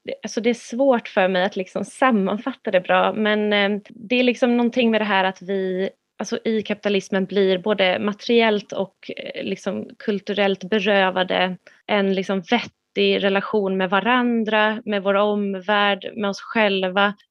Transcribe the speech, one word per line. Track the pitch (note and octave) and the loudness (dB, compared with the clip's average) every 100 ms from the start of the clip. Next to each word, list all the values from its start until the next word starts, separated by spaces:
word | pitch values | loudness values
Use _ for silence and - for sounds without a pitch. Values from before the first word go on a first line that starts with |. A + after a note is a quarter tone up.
| - - | -12 -10
alltså, | A3 A#3+ | -10 -4
det | A3 | -2
är | |
svårt | A#3 - A#3+ C#4 A#3 - | -2 -4 0 2 2 0
för | G#3 F#3 | 0 2
mig | F#3 | 2
att | G3 G3+ | 0 -2
liksom | F#3 F#3 | -8 -8
sammanfatta | G3 - C4 G#3+ F#3 G#3 C4+ - A3+ | -10 0 2 2 0 -2 -6 -8 -2
det | F#3 | 0
bra, | F#3 F#3 F#3+ | 2 2 2
men, | G#3 G#3+ G#3+ G#3 | 0 0 0 0
eh, | G#3 G3+ G#3 - | 2 0 -2 -6
det | - G3 B3 | -18 -2 0
är | |
liksom | B3 A#3+ B3 A#3+ | 2 2 2 2
någonting | A#3+ B3+ A3+ | 2 2 2
med | A3 | 2
det | |
här | G#3 F#3+ | 2 2
att | F#3+ F#3+ | 0 -2
vi, | F3+ G3 F#3+ F#3 F#3+ - _ - | -6 -4 -2 -2 -4 -6 _ -12
alltså, | G#3+ A#3 | -8 -6
i | A3+ A3 | -2 -2
kapitalismen | G3+ G#3 G#3 G3 - F#3+ | -2 -4 -2 -2 0 -2
blir | F#3+ F#3+ F#3+ F#3 | 0 2 2 2
både | G#3+ G3+ F#3 G3 | 0 0 2 0
materiellt | G#3 G3+ - A#3 A3+ G#3 - | -2 -4 2 4 4 2 -2
och, | - F#3 _ - - | -6 -6 _ -14 -12
eh, | - - | -10 -10
liksom | G#3+ F#3+ - G#3+ - - | -8 -6 -6 -8 -10 -8
kulturellt | - G3 - G3+ G3 F#3+ | -4 -4 -4 -2 0 -2
berövade | F3+ A3 F#3+ G3 F#3+ F#3 F#3 F#3+ F#3 F3+ _ - - | -2 -2 2 4 2 0 -2 0 -2 -4 _ -16 -2
en | G#3 G3 | 0 2
liksom | F#3+ F#3+ G3 | 0 -2 -4
vettig | E3+ A#3+ - - _ - G3+ G3 | 0 -2 -2 -14 _ 0 2 2
relation | G3 G3 - A3 F#3+ F#3+ | 2 0 0 -2 0 0
med | F3+ | 0
varandra, | G3 G#3+ B3+ A#3+ A#3 G#3+ G#3+ G#3+ G#3+ | 0 2 2 2 0 0 2 2 0
med | G#3 G3+ | -4 -2
vår | F#3+ | 0
omvärld, | G3 G#3 G#3 G3+ F#3+ F#3 G#3 G3+ G3 - - | 2 2 0 -2 -4 0 2 2 0 -4 -6
med | G3+ | -4
oss | G3 | -6
själva. | - A#3 G#3 F#3+ F#3 F#3+ G3+ G3+ _ | -4 0 2 2 0 2 0 0 _